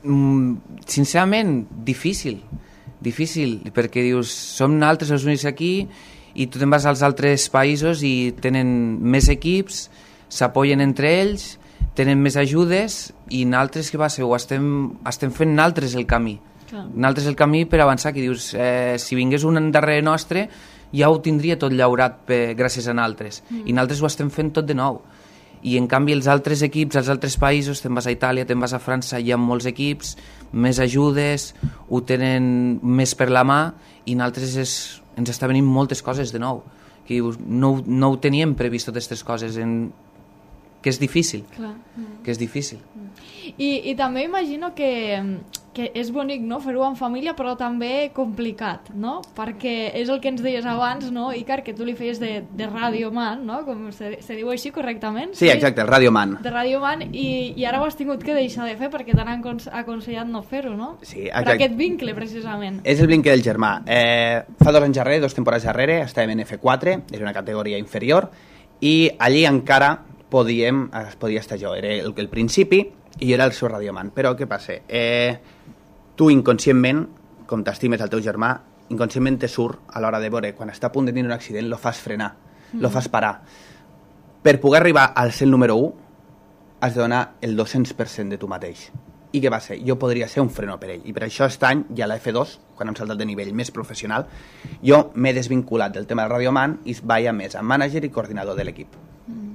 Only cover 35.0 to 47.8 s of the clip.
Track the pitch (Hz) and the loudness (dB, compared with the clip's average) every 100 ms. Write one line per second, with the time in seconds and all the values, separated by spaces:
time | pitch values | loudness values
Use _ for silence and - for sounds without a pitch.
35 | - - 120 120 131 131 139 131 135 131 | -16 -6 -6 -2 0 4 4 4 2 -2
36 | - 131 123 113 123 127 - - - - | -4 -6 -6 -4 -6 -6 -12 -20 -20 -20
37 | - 120 117 117 - 120 135 135 127 127 | -6 -2 -2 -4 -4 2 2 2 0 2
38 | 135 131 143 143 160 135 120 117 - 117 | 2 2 0 2 0 0 -2 -4 -6 -8
39 | 117 117 - 117 113 113 113 117 117 - | -8 -10 -6 -6 -6 -6 -4 -2 -4 -10
40 | - - - _ _ - - _ 135 127 | -20 -20 -20 _ _ -20 -20 _ -4 -2
41 | 143 170 170 104 101 - 220 220 - - | 0 0 -2 -4 -12 -14 -14 -14 -18 -16
42 | 220 214 120 117 117 143 139 110 - 214 | -16 -12 -8 -6 -6 -6 -10 -12 -20 -20
43 | 202 - - - 339 - 277 277 - 262 | -20 -20 -20 -18 -18 -6 -4 -4 -6 -4
44 | 262 254 320 381 330 294 349 349 277 247 | -4 -4 -4 -4 -4 -6 -10 -4 -4 -2
45 | 220 196 196 185 - - - - 233 226 | -4 -4 -4 -8 -10 -18 -16 -10 -8 -6
46 | 233 262 277 277 226 247 269 254 269 254 | -6 -6 -6 -6 -6 -6 -6 -2 -2 -2
47 | 247 247 311 320 254 247 240 240 | -6 -4 -6 -6 -6 -6 -6 -4